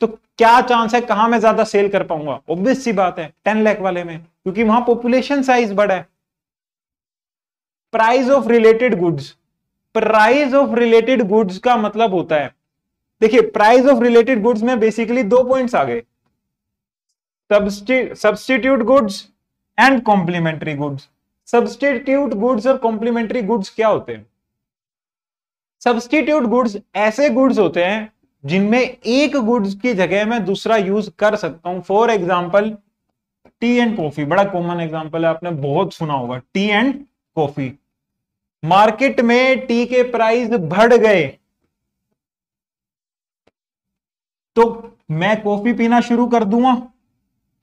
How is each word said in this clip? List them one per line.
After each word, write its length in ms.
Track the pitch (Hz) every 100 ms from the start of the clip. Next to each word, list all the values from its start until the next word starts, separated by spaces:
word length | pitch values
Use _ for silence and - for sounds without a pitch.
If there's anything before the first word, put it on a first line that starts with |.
तो 60 | 226
क्या 540 | - _ - 226 247
चांस 340 | 247 240 226
है 60 | 240
कहां 300 | 233 208 226
मैं 100 | 233
ज्यादा 240 | 226 214
सेल 240 | 220 202 202
कर 140 | 196
पाऊंगा? 380 | 180 160 151 120 -
ऑब्वियस 340 | 170 214 214
सी 80 | 233
बात 260 | 196 180 175
है 140 | 156 _
टेन 180 | 190 214
लाख 180 | 214 202
वाले 240 | 185 180
में, 140 | 170 165
क्योंकि 440 | - _ 185 185
वहां 200 | 226 226
पॉपुलेशन 600 | 240 233 240 254 - 285
साइज 300 | 262 247 226
बड़ा 220 | 196 202
है। 120 | 185 165 _ _ _ _ _ _ _ _ _ _ _ _ _ _ _ _ _ _
Price 440 | 220 226 254 247 277
of 80 | 226
related 480 | 233 220 220 247 196
goods, 220 | 175 147 135 _ _ _ _ _ _ 220
price 560 | 220 220 214 269 285
of 260 | 269 254 226
related 500 | 240 226 226 254 208
goods 300 | 214 202 185
का 180 | 247 240
मतलब 380 | 208 208 226
होता 220 | 185 165 156
है, 180 | 127 _ _ _ _ _ _ -
देखिए, 200 | 220 240
price 440 | 220 220 214 254 262
of 100 | 247
related 420 | 240 233 226 247
goods 200 | 208 226
में 120 | 233
basically 500 | 254 220 220 220 240
दो 180 | 202 247
पॉइंट्स 320 | 247 262 247
आ 100 | 180
गए, 180 | 139 120 - _ _ _ _ _ _ _ _ _ _ _ _ _ -
substi-, 580 | 208 202 196 - 262 226
substitute 760 | - 214 208 - 262 254 269
goods 280 | 226 269 208 - - _ _ _ _ -
and 200 | 247 269
complementary 760 | - 202 170 175 165 156 160 143
goods। 240 | 147 139 - _ _ _ -
सब्स्टिट्यूट 880 | 240 214 - 285 247 - 269 277
गुड्स 320 | 214 240 247 233
और 100 | 262
कॉम्प्लीमेंट्री 640 | 233 220 226 233 220 254
गुड्स 280 | 196 226 190
क्या 180 | - 220
होते 240 | 170 -
हैं? 140 | 110 104 _ _ _ _ _ _ _ _ _ _ _ _ _ _ _
सब्स्टिट्यूट 580 | 240 233 - 302 302 302
गुड्स 360 | 240 240 240 202 -
ऐसे 360 | - 214 214 285
गुड्स 280 | 233 269 214
होते 260 | 185 -
हैं 280 | 175 214 220 _ _ _
जिनमें 520 | 139 185 202 240 247 - -
एक 300 | 185 262 277
गुड्स 380 | 214 240 196
की 200 | 196 247
जगह 320 | 202 175 196 214
मैं 180 | 240
दूसरा 320 | 180 196 208 226
यूज 360 | 196 202 208 -
कर 180 | 208 208
सकता 340 | 165 135 175
हूं। 120 | 180
For 360 | 180 196 233 220
example, 520 | 175 180 175 202 220 214 _ _ _ _ _ _ _ -
tea 240 | 233 240 240
and 140 | 214
coffee, 260 | 156 143 147
बड़ा 180 | 180
कॉमन 360 | 196 180 175 175
एग्जांपल 440 | 165 160 156 165
है, 60 | 165
आपने 200 | 160 175
बहुत 440 | 160 143 147 190
सुना 200 | - 160
होगा, 280 | 139 120 127 - 190
tea 260 | 202 208
and 100 | 254 277 - _ _ -
coffee। 320 | 143 147 131 - _ _ _ _ _ _ _ _
मार्केट 560 | 156 190 220 220 269 -
में 460 | 233 240 254 262 -
टी 200 | 233 240
के 160 | 254
प्राइस 480 | 247 240 220 233 233
बढ़ 420 | 233 156 185 233
गए, 460 | 240 214 196 139 - _ _ _ _ _ _ _ _ _ _ _ _ _ _ _ _ _ _ _ _ _ _ _ _ _ _ _ _ _ _ _ -
तो 360 | 233 226 - _ -
मैं 320 | 156 185 214
कॉफी 300 | 208 202 220
पीना 280 | 220 226 240
शुरू 260 | 233 233 240
कर 180 | 233
दूंगा, 480 | 208 233 262 247 - _ _ _ _ _ _ _